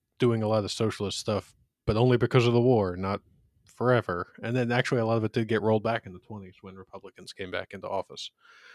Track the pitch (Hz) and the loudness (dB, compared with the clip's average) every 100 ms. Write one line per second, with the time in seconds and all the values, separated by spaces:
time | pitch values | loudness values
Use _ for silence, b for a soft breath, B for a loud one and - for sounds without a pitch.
0 | _ - 123 113 107 110 98 - 110 - | _ 0 2 2 2 0 0 -2 -2 -2
1 | 98 - - 101 - _ _ _ - 107 | -6 -6 -4 -4 -4 _ _ _ -2 2
2 | 127 123 120 131 120 120 120 117 95 90 | 4 4 4 4 4 4 4 4 2 -2
3 | 95 101 _ _ _ _ _ - 120 123 | -4 -4 _ _ _ _ _ -2 2 2
4 | 101 87 90 - 113 127 120 120 - 123 | 2 -4 -6 -8 -4 -2 0 0 0 0
5 | 113 117 110 127 110 110 107 110 110 113 | 0 0 0 -2 0 0 2 2 0 -4
6 | 101 90 - 107 92 - 98 95 92 98 | -6 -18 -16 -16 -16 -20 -20 -20 -18 -20
7 | 95 - - - 92 92 92 98 98 98 | -20 -20 -18 -14 -10 -8 -10 -12 -8 -6
8 | - - - _ B B B | -8 -12 -16 _ B B B